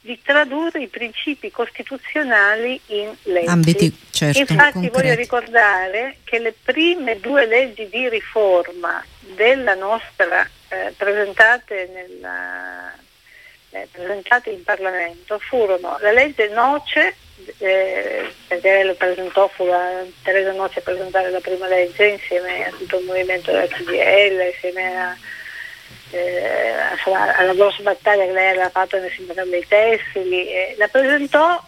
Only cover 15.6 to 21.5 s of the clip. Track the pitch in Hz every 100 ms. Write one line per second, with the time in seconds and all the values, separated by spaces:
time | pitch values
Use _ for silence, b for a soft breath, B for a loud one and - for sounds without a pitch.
15.6 | 208 180 175 - 208 233 294 277 208 214
16.6 | 247 294 - 302 349 - - - 185 -
17.6 | 196 190 190 185 202 - - - - 180
18.6 | 190 196 190 180 185 180 185 190 190 -
19.6 | 180 180 180 185 185 - - 190 190 190
20.6 | 190 - 180 185 190 185 185 185 180